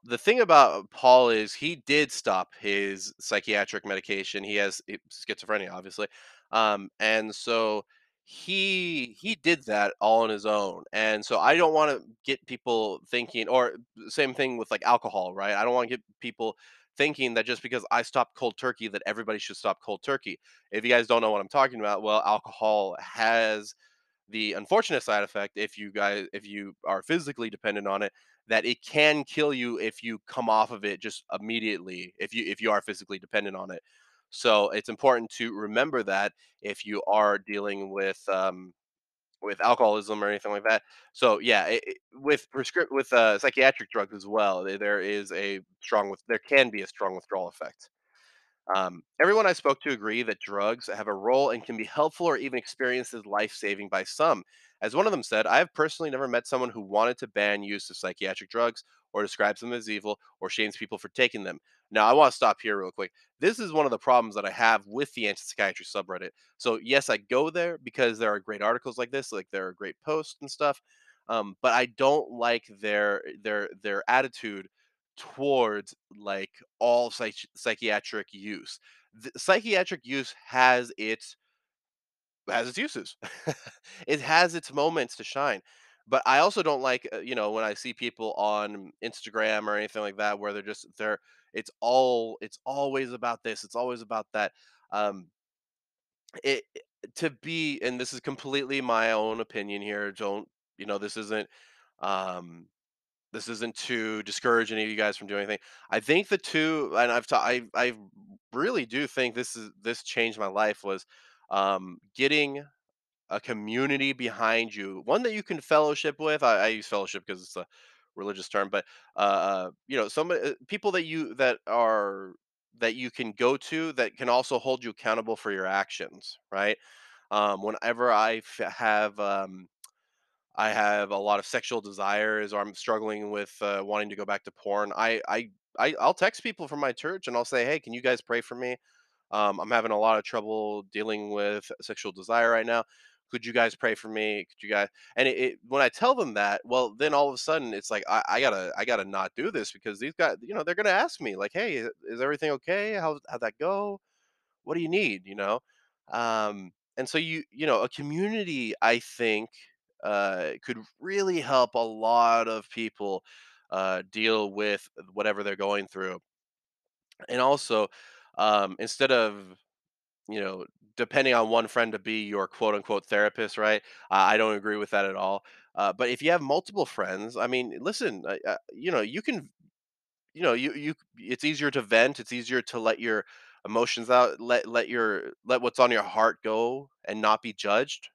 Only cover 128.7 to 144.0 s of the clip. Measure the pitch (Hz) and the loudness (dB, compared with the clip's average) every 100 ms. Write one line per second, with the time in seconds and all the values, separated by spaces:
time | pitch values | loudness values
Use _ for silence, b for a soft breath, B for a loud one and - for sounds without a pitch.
128.7 | - 113 107 107 101 101 98 95 92 90 | 0 2 2 2 0 -2 -2 -4 -10 -20
129.7 | _ - _ _ _ _ _ _ - 107 | _ -20 _ _ _ _ _ _ -2 0
130.7 | 107 104 104 101 101 101 101 - 123 - | 4 2 2 0 -2 2 0 0 -6 -4
131.7 | 120 101 98 98 104 107 107 104 104 104 | -6 -6 -4 -2 0 0 0 -2 -4 -6
132.7 | 95 - 110 107 107 104 104 101 - 104 | -6 -2 -2 -2 -6 -6 -6 -6 -6 -4
133.7 | 98 98 104 107 101 101 101 - - 104 | -4 -2 -4 -4 -8 -6 -6 -6 -12 -4
134.7 | 101 104 - 113 113 - 107 117 _ _ | -2 -2 0 0 0 -2 -4 -4 _ _
135.7 | - 131 - 127 - - - 240 202 147 | -2 0 2 2 4 0 0 -8 -8 -10
136.7 | 147 139 120 156 190 160 120 120 131 120 | -4 -4 -4 -8 -8 -4 -4 0 0 0
137.7 | 151 - 120 127 123 - 117 - 123 123 | -2 -4 -2 0 0 0 -4 -4 -8 -6
138.7 | 123 _ _ _ _ _ 107 104 98 104 | -6 _ _ _ _ _ 0 2 0 0
139.7 | 117 110 107 110 110 - 113 107 110 107 | 0 2 2 4 2 0 -6 -4 -4 -4
140.7 | 104 98 104 110 107 104 104 101 104 - | -8 -8 -6 -4 -4 -4 -2 -2 -2 -8
141.7 | - - 107 104 92 95 117 117 113 113 | -14 -12 -10 -10 -12 0 2 4 4 2
142.7 | 117 - b b b _ 120 113 120 113 | 0 -2 b b b _ -10 -2 2 2
143.7 | - 117 107 | 2 -2 -2